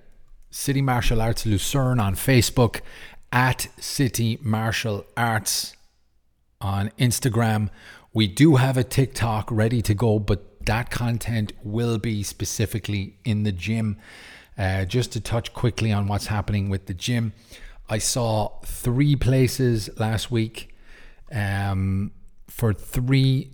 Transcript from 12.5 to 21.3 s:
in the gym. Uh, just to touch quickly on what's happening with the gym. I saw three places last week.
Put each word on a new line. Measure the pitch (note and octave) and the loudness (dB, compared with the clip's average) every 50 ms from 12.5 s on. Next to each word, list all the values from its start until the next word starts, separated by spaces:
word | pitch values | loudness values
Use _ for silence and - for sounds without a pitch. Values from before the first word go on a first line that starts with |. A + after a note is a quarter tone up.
| - - A2+ - - G#2+ - - G#2 G2+ F#2+ G2 - _ - | -2 -2 -2 -2 -2 -4 -4 -4 -4 -4 -4 -6 -10 _ -2
in | A#2+ G#2+ G#2 G#2 | 0 0 2 0
the | G#2+ F#2+ | 0 -2
gym. | F2+ E2+ F#2+ A2+ A2+ A2+ A2 G2+ - - - - - - - - - - - - | -2 -2 -2 -2 0 0 -2 -4 -4 -10 -16 -20 -20 -20 -20 -20 -20 -20 -14 -6
Uh, | - G2 F#2+ F#2+ F#2+ F#2+ | -2 -2 0 0 0 -2
just | F#2 A#2 B2+ A#2+ - - | 0 0 0 -2 -2 -4
to | A2+ | -8
touch | - - A#2 A#2 - - - | -4 -2 -2 -2 -4 -6 -6
quickly | - - A#2+ - - A2 A2+ G#2 | -2 -2 -2 0 0 0 0 0
on | G2+ G2+ | 0 0
what's | G2 G#2 G2 - - | 0 -2 -2 -2 -2
happening | A2+ G#2+ F#2+ - G#2 G#2 G2 G2 | -2 -2 -2 -2 -2 -2 0 -2
with | G2 F#2+ - | -2 -4 -4
the | - F#2+ | -6 -8
gym. | - - - B2 A#2+ A#2 A2 - - - - - - - - - - - - | -6 -4 -2 -2 0 -2 -2 -6 -10 -16 -20 -20 -18 -18 -18 -18 -18 -8 -6
I | A2+ G#2+ | -4 -2
saw | G2 - - C3+ A#2 A2+ A2 G#2+ G#2 - - - - | -2 -2 -2 0 0 0 2 0 0 -2 -4 -8 -10
three | - - - - B2+ A#2+ C3 D3 D3 C#3+ | -10 -10 -4 -2 0 2 4 4 4 4
places | B2+ - A#2 C3 C3 C3 A#2 - - C3 A#2+ A#2 A2 G2+ - - - | 4 4 4 4 4 4 4 2 2 2 2 2 0 -2 -4 -6 -4
last | A2 A2 A2 G#2 - - | -2 0 0 -2 -2 -2
week. | B2 A2+ A2+ A2+ - - - - - - - - - - - - - - - - | -2 -2 -2 -2 -6 -10 -16 -16 -18 -20 -20 -20 -20 -20 -20 -20 -20 -20 -16 -8